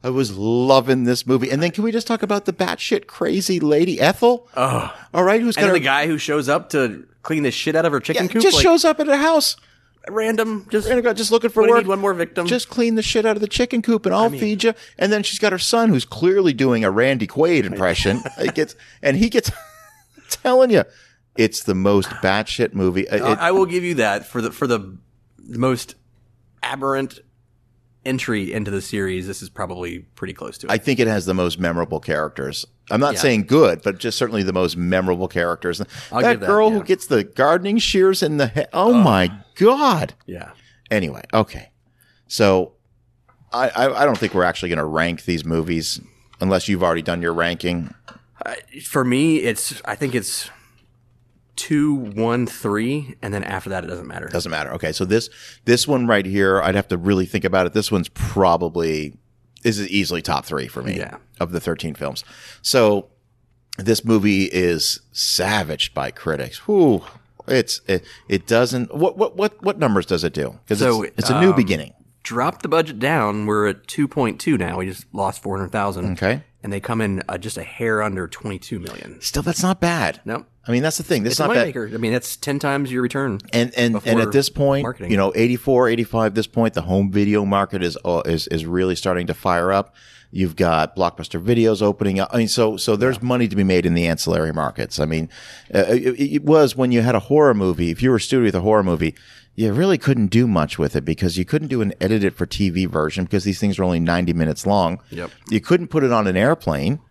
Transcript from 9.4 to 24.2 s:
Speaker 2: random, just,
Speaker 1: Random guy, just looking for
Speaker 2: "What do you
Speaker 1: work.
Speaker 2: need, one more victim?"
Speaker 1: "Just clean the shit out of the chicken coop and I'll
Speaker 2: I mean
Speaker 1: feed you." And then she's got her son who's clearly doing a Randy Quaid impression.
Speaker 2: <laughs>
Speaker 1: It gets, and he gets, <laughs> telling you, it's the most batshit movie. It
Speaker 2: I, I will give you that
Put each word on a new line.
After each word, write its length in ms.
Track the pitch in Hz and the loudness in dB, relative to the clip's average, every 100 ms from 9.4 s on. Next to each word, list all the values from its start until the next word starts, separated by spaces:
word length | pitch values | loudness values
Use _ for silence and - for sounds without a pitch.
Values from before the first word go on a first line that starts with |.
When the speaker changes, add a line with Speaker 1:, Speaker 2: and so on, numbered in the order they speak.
| 277 - _ _ _ _ - | 0 -6 _ _ _ _ -8
Speaker 2:
random, 580 | 208 220 220 220 214 190 | -4 -2 0 -2 -4 -4
just, 180 | 214 196 | -4 0
Speaker 1:
Random 160 | 247 | 0
guy, 80 | 240 | 2
just 180 | 214 220 | 0 2
looking 200 | 233 226 | 2 2
for 100 | 220 | 4
Speaker 2:
"What 60 | 220 | 6
do 40 | |
you 60 | 233 | 6
Speaker 1:
work. 80 | |
Speaker 2:
need, 40 | 196 | 4
one 100 | 196 | 0
more 140 | 196 | 0
victim?" 320 | 180 165 - 175 | 0 -2 -2 -2
Speaker 1:
"Just 200 | 240 - | -2 -2
clean 280 | - 233 220 | -2 0 0
the 60 | |
shit 220 | 214 233 | 0 0
out 120 | 220 208 | 0 0
of 40 | |
the 60 | 208 | -2
chicken 340 | - 247 247 | 0 0 0
coop 240 | 226 220 | 2 0
and 80 | 190 | 2
I'll 120 | 190 | 2
Speaker 2:
I 40 | 226 | 2
mean 100 | 139 | 0
Speaker 1:
feed 240 | 214 208 | -2 2
you." 100 | 226 220 - - | 0 0 -12 -2
And 140 | 185 | 0
then 100 | 208 | 2
she's 160 | - - | 0 0
got 140 | 214 | 0
her 60 | 185 | 0
son 320 | - 233 226 | 0 2 4
who's 140 | 143 | 2
clearly 480 | - 110 170 196 185 | 0 0 2 4 2
doing 300 | 123 131 117 | 2 2 4
a 60 | 104 | 2
Randy 380 | 98 127 131 104 | 4 2 2 -2
Quaid 340 | - 160 165 | 0 2 2
impression. 560 | 101 95 92 85 101 104 - | 0 0 0 2 0 0 -4
Speaker 2:
<laughs> 100 | - | -4
Speaker 1:
It 180 | - - | -4 -2
gets, 180 | 151 - - - | -4 -6 -20 -4
and 140 | 143 139 | 0 2
he 120 | 226 | 2
gets, 240 | 233 - - - - - | 2 -2 -10 -16 -20 -20
<laughs> 400 | _ _ _ _ | _ _ _ _
telling 400 | - - 254 262 | -4 2 4 6
you, 120 | 202 - _ _ _ _ - | 4 2 _ _ _ _ 0
it's 260 | 110 - | 0 0
the 140 | - 92 | -2 0
most 320 | 95 101 92 | 4 4 2
batshit 680 | - 95 98 110 - 120 | -2 0 0 -2 -2 -2
movie. 280 | - 92 90 | 0 0 0
It 200 | 98 104 | -2 -2
Speaker 2:
I, 120 | 131 | 0
I 160 | - 170 | 0 2
will 140 | 190 190 | 2 2
give 180 | 180 | 0
you 100 | 175 | -2
that 320 | 156 107 104 | 0 0 0